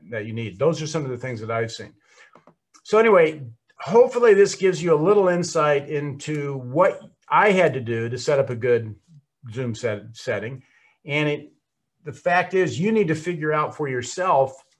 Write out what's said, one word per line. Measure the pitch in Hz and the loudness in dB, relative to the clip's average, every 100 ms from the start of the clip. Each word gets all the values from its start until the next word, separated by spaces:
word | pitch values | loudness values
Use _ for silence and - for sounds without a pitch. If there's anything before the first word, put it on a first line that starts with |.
| 92 | -10
that | 113 107 | -10 -8
you | |
need. | 113 110 90 | -8 -8 -2
Those | 151 156 | -2 0
are | 156 | -4
some | 165 | -6
of | 131 | -6
the | 120 | -8
things | 131 113 | -10 -10
that | 110 | -6
I've | 113 113 | -4 -6
seen. | - 98 _ _ _ _ _ _ _ _ _ | -8 -18 _ _ _ _ _ _ _ _ _
So | - 214 | 0 4
anyway, | 226 185 156 151 120 - _ - | 6 6 4 0 -14 -18 _ -16
hopefully | - 226 254 247 233 | 2 4 4 4 6
this | 196 196 | 6 4
gives | - 185 156 | 2 0 0
you | 170 | 2
a | 151 | 2
little | 170 208 185 | 4 4 4
insight | 175 - 160 151 143 143 | 2 0 0 2 0 -2
into | 147 147 - 151 151 143 139 | -6 -6 -8 -8 -6 -6 -8
what | 123 147 196 - - _ _ | -4 2 2 0 -12 _ _
I | 160 208 | 2 4
had | 185 165 | 4 2
to | 131 | 0
do | 117 113 117 | -4 -4 -4
to | 123 | -4
set | - 139 | 0 0
up | 131 | 0
a | |
good | 120 123 120 110 101 _ 151 _ _ 120 | -2 0 0 0 -12 _ -20 _ _ -12
Zoom | 113 120 | -8 -6
set, | 107 120 104 113 | -4 -6 -6 -10
setting. | 113 127 104 117 135 _ _ _ _ | -10 -6 -6 -6 -12 _ _ _ _
And | 156 147 151 | -6 -2 -2
it, | 147 147 _ _ _ _ _ | -4 -10 _ _ _ _ _
the | 147 | -18
fact | - 180 180 175 | -6 0 0 2
is, | 185 165 117 | 0 0 0
you | 202 | 0
need | 220 170 | 2 0
to | 156 | -2
figure | 180 165 151 | -4 -4 -2
out | 151 151 | -2 -2
for | - 147 | -6 -6
yourself | 127 110 - 180 139 135 - _ | -6 -6 -4 0 2 0 -4 _